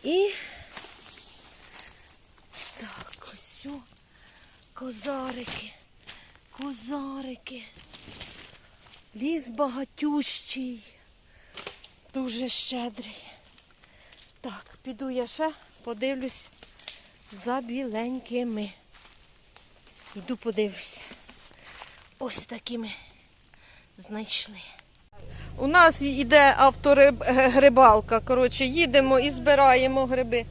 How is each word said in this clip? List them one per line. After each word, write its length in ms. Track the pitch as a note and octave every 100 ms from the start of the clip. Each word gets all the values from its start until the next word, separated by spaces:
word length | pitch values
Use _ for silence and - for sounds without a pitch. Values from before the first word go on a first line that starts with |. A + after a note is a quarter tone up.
І 260 | B3+ F4+ G4+ - - - - - - - - - - - - - - - - - - - _ _ _ - - -
так, 480 | A3 - F3+ - -
ось 340 | G3 - - C#4
о, 120 | C#4+ A#3+ _ _ _ - - - _ _
козарики, 960 | - C4 G#3+ C4+ C4+ C4 B3 A#3+ - G#3+ - _ _ - - - - _
козарики. 1120 | - C#4 A#3+ A3+ C#4+ C4+ C4+ C4 B3 - B3+ A3 - - - - - - - - - _ _ - - _ G#3+
Ліс 320 | C#4 E4 B3
багатющий, 1300 | A3+ C#4 B3 C4+ - D4+ D4 - - - C4 B3+ A#3 - _ _ _ _ _ _ - - - - _ _
дуже 340 | C4+ B3+ A3+ B3+
щедрий. 760 | - - B3+ A#3+ G#3 A3 - - - - - _ _ _ _ - - - _
Так, 380 | B3+ F#3+ - -
піду 280 | C4 A3 C4
я 160 | B3+ A#3+
ще 240 | - D#4 D4+ - _
подивлюсь 680 | A#3 A3 C4 C4+ B3+ - - - - - - - - _ - G3+
за 160 | A#3 C4
біленькими. 1080 | A#3 B3 C4 G#3+ A#3+ B3+ - A#3+ A#3+ G#3+ G#3 - _ - - - _ _ _ - _ _ _ - - G3+
Йду 200 | F3 B3
подивлюсь. 640 | G#3+ F3+ G#3 F#3 - - - - - - - - - - - - - _
Ось 280 | B3+ - -
такі 320 | A3+ - A#3+
ми 120 | A3 - - - _ - _ - - - _ -
знайшли. 640 | F#3+ G#3+ G#3+ - - F#3+ - - _ _ _ - - - - -
У 100 | C#4
нас 360 | F4 E4 -
іде 540 | C#4 C4+ A#3 D4 C#4 -
авториб-, 680 | C4+ C4 C#4+ C#4 C#4 B3
г-, 240 | - B3+ C4
грибалка. 720 | B3+ C#4 B3 B3+ G#3+ G#3+ A3+
Коротше, 440 | - B3+ B3 -
їдемо 540 | C4 D4+ D#4+ C#4 C4 C4
і 120 | C#4+
збираємо 760 | C4 B3 C#4 C4+ B3+ C4 C4+ C4
гриби. 380 | B3+ A#3+ A#3+ A3+